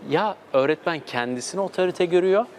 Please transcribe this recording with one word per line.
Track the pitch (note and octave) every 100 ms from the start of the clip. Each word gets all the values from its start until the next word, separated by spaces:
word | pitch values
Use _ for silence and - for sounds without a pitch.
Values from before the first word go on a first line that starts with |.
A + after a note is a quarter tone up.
| -
ya | D3+ G#3 - -
öğretmen | C3+ C#3 D3+ - D#3+
kendisini | - B2 A#2+ B2 - F3+
otorite | F#3+ - F#3 - F3+
görüyor | F3 F#3 G3 A#3+